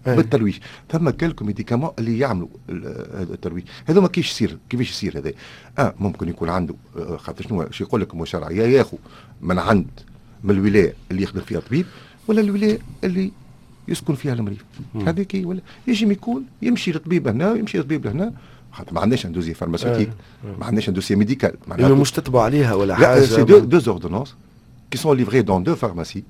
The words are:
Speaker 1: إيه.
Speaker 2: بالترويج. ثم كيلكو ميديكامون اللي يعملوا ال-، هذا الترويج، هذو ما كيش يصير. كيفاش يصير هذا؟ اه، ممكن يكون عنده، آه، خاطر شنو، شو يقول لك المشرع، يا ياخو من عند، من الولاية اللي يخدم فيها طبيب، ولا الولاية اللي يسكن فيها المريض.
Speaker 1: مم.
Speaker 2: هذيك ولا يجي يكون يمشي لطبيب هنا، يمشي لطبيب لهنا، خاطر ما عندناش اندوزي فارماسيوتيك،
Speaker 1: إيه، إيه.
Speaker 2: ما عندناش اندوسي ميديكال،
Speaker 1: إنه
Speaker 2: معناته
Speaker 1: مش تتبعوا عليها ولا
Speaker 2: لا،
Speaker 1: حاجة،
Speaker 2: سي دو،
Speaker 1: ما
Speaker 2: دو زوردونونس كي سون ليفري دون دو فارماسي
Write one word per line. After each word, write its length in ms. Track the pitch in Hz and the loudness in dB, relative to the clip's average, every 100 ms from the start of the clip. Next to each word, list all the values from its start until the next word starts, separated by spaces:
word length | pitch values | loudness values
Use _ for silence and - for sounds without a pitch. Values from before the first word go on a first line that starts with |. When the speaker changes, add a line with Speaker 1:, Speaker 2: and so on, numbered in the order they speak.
| 127 | 0
Speaker 1:
إيه. 80 | |
Speaker 2:
بالترويج. 440 | 123 110 131 107 92 - - - | 2 2 2 0 -2 -10 -20 -6
ثم 180 | 165 165 | -2 0
كيلكو 340 | - 170 - | 0 -4 -4
ميديكامون 460 | 104 104 - 120 160 - | -6 -6 -2 -2 -2 -4
اللي 200 | 117 113 | -4 -2
يعملوا 300 | 135 95 - - - | -2 -2 -6 -12 -12
ال-، 500 | 85 67 - - - | -12 -10 -12 -12 -10
هذا 140 | 87 | -8
الترويج، 300 | - 90 85 - - - | -8 -8 -8 -12 -12 2
هذو 140 | 180 | 4
ما 80 | 180 | 4
كيش 220 | 180 - | 0 -4
يصير. 280 | - 101 76 - | -2 -4 -4 -8
كيفاش 200 | 123 120 | -4 -4
يصير 280 | - 95 71 | -4 -8 -6
هذا؟ 140 | 71 - - - - - | -8 -10 -16 -20 -12 -2
اه، 160 | 117 - | -2 0
ممكن 300 | 98 - 85 | -4 -4 -6
يكون 200 | 82 82 | -6 -4
عنده، 260 | 92 80 - - 73 | -2 -4 -8 -14 -12
آه، 180 | - 80 | -10 -10
خاطر 280 | - 78 - | -10 -14 -6
شنو، 180 | 98 76 | -6 -6
شو 140 | - | -8
يقول 160 | 98 117 | -4 -4
لك 140 | 90 | -4
المشرع، 360 | 82 80 87 76 | -6 -8 -8 -6
يا 160 | 90 117 | 0 4
ياخو 300 | 131 - - - - - - | 4 2 -4 -18 -20 -20 -12
من 180 | 87 90 | -4 -2
عند، 280 | 90 104 80 - - - - - | 2 2 2 -8 -20 -20 -20 -8
من 60 | 98 | -2
الولاية 440 | 98 101 101 82 - - | 2 4 4 4 0 -8
اللي 120 | 95 | -4
يخدم 180 | 95 95 | -4 -6
فيها 200 | - 87 | -6 -8
طبيب، 260 | - 143 180 - - - - | -2 -2 -2 -8 -20 -12 -2
ولا 120 | 220 | 2
الولاية 380 | 208 202 214 220 - - | 2 2 0 0 -6 -8
اللي 280 | 190 180 190 - - - - - - | -4 -2 -4 -6 -20 -20 -20 -20 -8
يسكن 260 | - - | -6 -4
فيها 180 | 143 147 | -4 -2
المريض. 260 | 120 104 101 - - - | -4 -4 -8 -14 -20 -12
Speaker 1:
مم. 140 | 113 101 | -4 -2
Speaker 2:
هذيك 340 | 165 190 190 | -2 -4 -4
ولا 160 | 175 185 - - - | -6 -8 -10 -10 -4
يجي 220 | 214 214 | 0 2
يكون 360 | 196 - 254 262 - | 0 -2 -6 -8 -6
يمشي 300 | - 233 - | -2 0 -2
لطبيب 360 | 165 160 175 135 | -6 -2 0 0
هنا، 260 | 110 185 | 0 0
يمشي 240 | 226 214 185 | 0 -2 -4
لطبيب 280 | 135 156 104 | -2 -4 -4
لهنا، 260 | 131 214 - - - - | -4 -4 -8 -18 -20 -20
خاطر 220 | - 90 | -18 -8
ما 60 | 82 | 0
عندناش 260 | 101 127 92 | 2 2 0
اندوزي 280 | 85 82 | -4 -6
فارماسيوتيك، 540 | 82 85 82 117 117 107 | -6 -4 -2 0 0 0
Speaker 1:
إيه، 420 | 113 - - 104 | -4 -18 -20 -16
إيه. 60 | 95 | -12
Speaker 2:
ما 80 | - | -2
عندناش 220 | 107 104 | -2 0
اندوسي 260 | 92 - 101 | -4 0 2
ميديكال، 340 | 104 131 95 | 2 2 -2
Speaker 1:
إنه 80 | - - | -2 -8
Speaker 2:
معناته 280 | 87 131 | 2 6
Speaker 1:
مش 160 | 135 143 | 6 4
تتبعوا 320 | - 135 127 | 0 0 2
عليها 300 | 113 147 127 | 4 2 2
ولا 120 | 98 101 | 2 2
Speaker 2:
لا، 80 | |
Speaker 1:
حاجة، 300 | 92 165 135 | 4 6 8
Speaker 2:
سي 200 | 131 117 | 6 6
دو، 140 | 117 208 | 10 10
Speaker 1:
ما 60 | |
Speaker 2:
دو 140 | 120 165 | 10 4
زوردونونس 560 | 120 90 85 95 139 - - - - - - | 2 -2 -4 -6 -6 -12 -20 -20 -20 -20 -12
كي 80 | 127 | -4
سون 180 | 156 135 | 2 2
ليفري 260 | 107 127 | 2 2
دون 200 | 107 92 | 2 2
دو 120 | 95 | 0
فارماسي 500 | 170 117 87 82 98 - | -2 -2 -4 -8 -10 -14